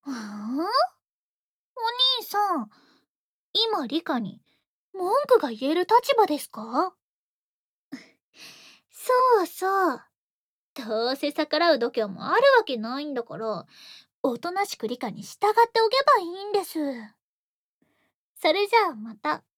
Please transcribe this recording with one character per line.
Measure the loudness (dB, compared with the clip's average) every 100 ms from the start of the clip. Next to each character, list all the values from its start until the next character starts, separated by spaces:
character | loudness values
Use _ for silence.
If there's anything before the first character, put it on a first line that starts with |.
| -10
お | -10 -10 -10 -6 -4 0 0 0 _ _ _ _ _ _ _ _ -6 -6 0 -2 -2
兄 |
さ | -4 -2 0 -2
ん、 | -4 _ _ _ _ _ _ _ _
今 | -4 -2 -2 -2
リ | -6
カ | -4 -4
に | -6 -12 _ _ _ _ _
文 | -6 -2 0 4
句 | 2
が | 2
言 | -4 -2
え |
る | -2
立 | 4 2 4
場 | 2 2
で | 0
す | -6
か？ | -14 -4 -2 -2 _ _ _ _ _ _ _ _ _ _ -20 -20 _ _ _ -20 -20 -20 _ _
そ | -14 0 4 6 4
う | 2
そ | -4 -2 2 0
う。 | -2 _ _ _ _ _ _ _
ど | -14 -6 -2 -2
う | -2
せ | -4
逆 | -2 -2 2
ら | 4
う | 4
度 | 2
胸 | -2 -4
も | -6 0
あ |
る | 4 8 6
わ |
け | 4 -6
な | -6 -8
い |
ん | -6
だ | -8
か | -8 -8
ら、 | -6 -6 -10 _ -20 -20 _ _
お | -4 -4
と | -6
な | -4
し | -4 -4
く | -8
リ | -6
カ | -8
に | -10
従 | -16 -2 2
っ | 4 4
て | 4
お | 2
け | 2
ば | 4 4
い |
い | 2 -8 -2
ん |
で | -2
す。 | -2 -6 -6 -6 -12 _ _ _ _ _ _ _ _ _ _ _ _ -2
そ | 0
れ | 2 2
じ |
ゃ | 2 2
あ |
ま | -4 -14 -8
た。 | -6 -6 _